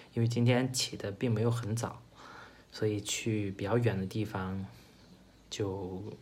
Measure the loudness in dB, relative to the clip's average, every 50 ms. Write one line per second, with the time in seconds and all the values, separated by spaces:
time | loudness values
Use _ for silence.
0 | -18 -6 -2 0 2 2 4 4 6 6 6 6 4 2 0 -2 -2 -2 -4 -6
1 | -6 -6 -4 -2 0 2 2 4 4 2 2 2 0 -2 -2 -2 -2 -4 -6 -10
2 | -14 -20 -20 -20 -20 -18 -18 -18 -18 -20 -20 -20 -20 -18 -4 -2 0 0 0 0
3 | -2 -4 -4 -2 0 0 0 0 0 -2 -4 -4 -2 2 2 4 4 4 2 2
4 | -2 -2 -2 -2 -4 -2 -2 -4 -4 -2 -4 -4 -6 -8 -10 -16 -20 -20 -20 -20
5 | -20 -20 -20 -20 -20 -20 -20 -20 -16 -10 -6 -4 -2 -2 -2 -4 -6 -6 -6 -6
6 | -8 -8 -10 -12